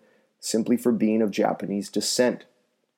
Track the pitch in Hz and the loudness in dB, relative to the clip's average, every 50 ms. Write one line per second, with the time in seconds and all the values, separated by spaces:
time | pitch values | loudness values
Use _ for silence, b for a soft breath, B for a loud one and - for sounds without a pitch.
0 | _ _ _ _ _ _ _ _ - - - 113 110 - 123 120 - 123 117 101 | _ _ _ _ _ _ _ _ -6 -2 -2 0 0 0 0 2 2 0 2 2
1 | 110 107 107 110 110 101 98 107 - - - - - 90 101 101 98 - - 107 | 2 2 2 2 0 0 0 0 0 0 -2 -4 -6 -6 -4 -6 -6 -4 -4 -4
2 | - - - - 123 120 104 - - _ _ _ _ _ _ _ _ _ _ | -4 0 2 2 2 2 0 -4 -8 _ _ _ _ _ _ _ _ _ _